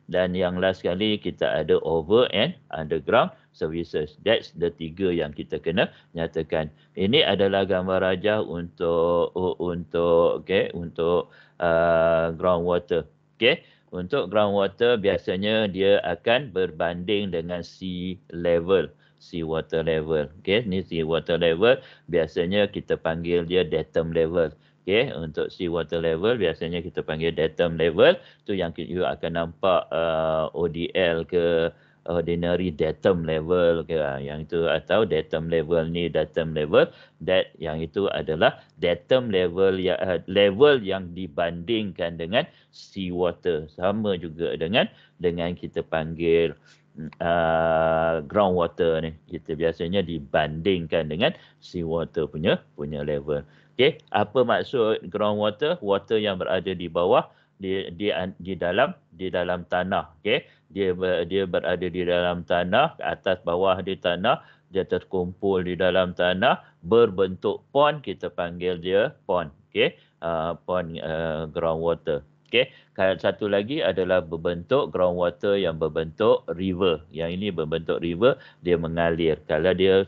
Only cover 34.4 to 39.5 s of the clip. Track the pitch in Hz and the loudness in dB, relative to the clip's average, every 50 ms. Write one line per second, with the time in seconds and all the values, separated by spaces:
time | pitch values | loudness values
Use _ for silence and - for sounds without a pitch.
34.4 | 78 76 87 85 82 80 76 78 - - 87 104 113 90 82 78 78 - - 80 | -10 -6 -2 -2 0 0 0 -2 0 0 2 2 2 2 0 -2 -2 -2 -4 -4
35.4 | 80 82 82 82 76 76 85 82 80 82 82 87 87 82 78 80 78 76 - 87 | -2 0 0 0 0 2 0 0 0 0 -2 -2 -2 0 0 -2 -2 -2 -2 -4
36.4 | 80 80 78 78 76 76 90 127 170 - - - - - _ - 80 80 92 92 | -2 -2 -2 -4 -2 2 4 4 4 4 -2 -16 -20 -20 _ -10 -2 0 2 2
37.4 | - - _ - 78 80 78 80 80 78 - 104 98 - - 78 76 80 80 80 | 0 0 _ -10 -8 -6 -6 -6 -6 -4 -2 -2 -2 -2 -2 -4 -4 -4 0 2
38.4 | 107 135 - - - _ _ - 80 87 85 85 - - 131 131 123 117 98 92 | 2 2 2 0 -16 _ _ -2 0 0 0 0 0 0 0 2 2 2 0 2
39.4 | 92 87 | 2 0